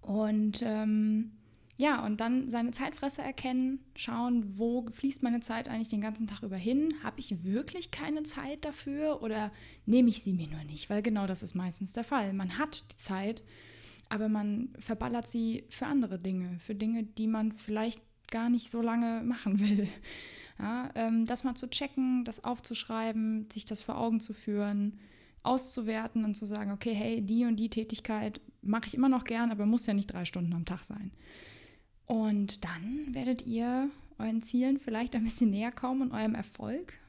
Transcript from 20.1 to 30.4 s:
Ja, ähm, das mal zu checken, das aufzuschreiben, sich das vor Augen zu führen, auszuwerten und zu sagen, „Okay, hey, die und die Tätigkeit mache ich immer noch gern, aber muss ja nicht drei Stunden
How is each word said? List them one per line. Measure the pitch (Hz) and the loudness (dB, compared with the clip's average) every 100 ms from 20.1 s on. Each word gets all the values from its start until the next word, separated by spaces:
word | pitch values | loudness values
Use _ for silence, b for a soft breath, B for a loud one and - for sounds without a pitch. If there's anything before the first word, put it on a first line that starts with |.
| B B B B B | B B B B B
Ja, | 208 240 254 | -4 -4 -4
ähm, | - 226 226 226 | -2 2 4 4
das | 240 262 | 2 0
mal | 247 | -2
zu | 247 | -2
checken, | - 277 - 262 254 233 | -2 0 0 2 2 0
das | 220 | -4
aufzuschreiben, | - 240 - 226 - 226 226 220 220 220 214 | -4 -4 -4 -6 -4 -2 0 0 0 0 -2
sich | 214 | -8
das | - 208 | -6 -6
vor | - - | -4 0
Augen | 226 220 | 2 2
zu | - | 0
führen, | 208 - 208 202 208 208 208 B B B B | -6 -2 0 2 2 0 -2 B B B B
auszuwerten | - 262 - - 220 220 226 226 214 | 2 4 2 0 -2 -2 0 0 0
und | 208 | 0
zu | 208 | -2
sagen, | 208 202 | -2 -2
„Okay, | 202 233 | -2 -2
hey, | 214 226 226 | 0 0 0
die | 196 226 240 | 2 2 4
und | 226 | 2
die | 220 | 2
Tätigkeit | 220 220 220 - 214 214 214 - - | -2 -2 -4 -2 -2 -2 -6 -16 -8
mache | 190 220 226 | 0 0 0
ich | |
immer | - 269 | 4 6
noch | 254 | 6
gern, | 254 226 240 | 2 0 2
aber | 214 208 | 2 4
muss | 233 233 | 4 4
ja | |
nicht | 202 202 | 2 0
drei | 185 175 | -4 -4
Stunden | 185 | -2